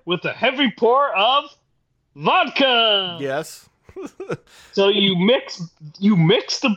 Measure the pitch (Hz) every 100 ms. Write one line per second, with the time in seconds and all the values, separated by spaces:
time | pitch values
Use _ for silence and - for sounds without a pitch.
0 | - 175 151 - 233 262 269 - 226 262
1 | 285 190 220 277 294 _ _ _ _ _
2 | _ 139 165 349 302 - 269 240 226 202
3 | 185 170 139 135 160 - _ _ _ 370
4 | 349 - 381 - _ - - - 196 208
5 | 196 180 190 262 - - 165 _ 151 -
6 | 196 196 160 220 - - 262